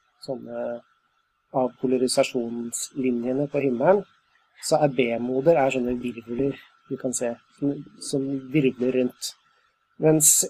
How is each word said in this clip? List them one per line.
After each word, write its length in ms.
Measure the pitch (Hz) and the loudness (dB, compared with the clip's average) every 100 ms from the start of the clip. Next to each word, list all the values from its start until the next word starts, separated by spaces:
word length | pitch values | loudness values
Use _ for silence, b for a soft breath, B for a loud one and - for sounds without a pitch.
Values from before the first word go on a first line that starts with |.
| _ _ | _ _
sånne, 600 | - 120 120 120 120 117 _ _ _ _ _ _ _ | -10 -10 -8 -8 -8 -8 _ _ _ _ _ _ _
av 180 | 135 127 - | -2 -2 -2
polarisasjonslinjene 1700 | 127 127 127 - - 127 117 120 117 - - 143 127 120 123 131 147 | 0 2 2 2 0 0 -4 -6 -8 -8 -8 -4 -2 -2 -2 -2 -2
på 120 | 147 | -2
himmelen, 420 | 139 117 151 202 - _ _ _ _ - | 0 2 4 4 2 _ _ _ _ -10
så 160 | - 151 | 0 2
er 80 | 147 | 2
B-moder 680 | 127 117 117 120 131 151 165 | 2 0 0 -2 0 4 4
er 140 | 135 | 4
sånne 260 | 127 123 123 | 0 -2 -4
virvler 560 | 123 117 117 120 139 135 B _ - | -6 -10 -8 -2 -2 -4 B _ -12
du 80 | 135 | -6
kan 160 | 131 | -4
se, 200 | 120 120 117 _ - | -4 -4 -6 _ -6
som, 160 | 143 147 - - | -4 -4 -10 -16
som 220 | - 143 135 139 131 | -6 -4 -2 -6 -2
virvler 420 | 151 131 117 127 | 2 2 0 0
rundt. 400 | 127 123 - - - _ _ _ _ _ - | 0 0 -4 -14 -14 _ _ _ _ _ 0
Mens 460 | 156 156 - - | 4 4 4 4